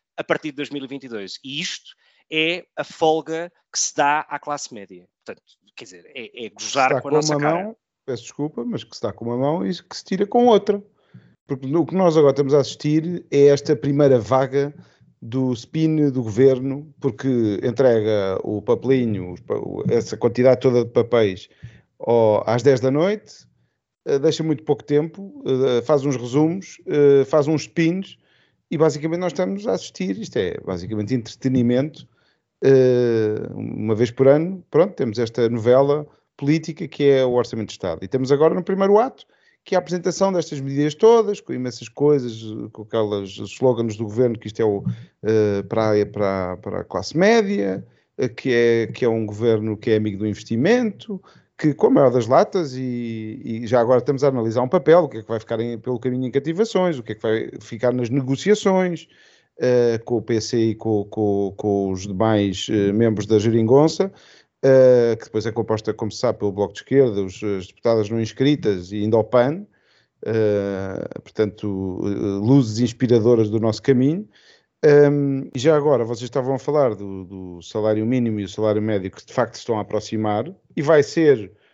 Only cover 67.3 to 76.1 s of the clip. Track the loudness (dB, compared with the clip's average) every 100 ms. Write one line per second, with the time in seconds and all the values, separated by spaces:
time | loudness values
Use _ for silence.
67.3 | -6 -6 -6 -8 _ 0 0 0 -4 -4
68.3 | 0 0 2 0 -2 -6 -6 0 2 2
69.3 | 2 2 -2 -12 _ _ _ _ _ -4
70.3 | 0 2 0 -2 -6 -6 -8 -10 -12 -10
71.3 | -4 -4 -4 -8 -4 -6 -4 -6 -4 -4
72.3 | -2 4 4 4 -2 -4 -2 2 4 4
73.3 | 4 2 0 -2 -2 0 2 2 -2 -8
74.3 | _ _ _ _ _ 4 6 6 4 0
75.3 | -2 -6 -2 2 2 2 0 0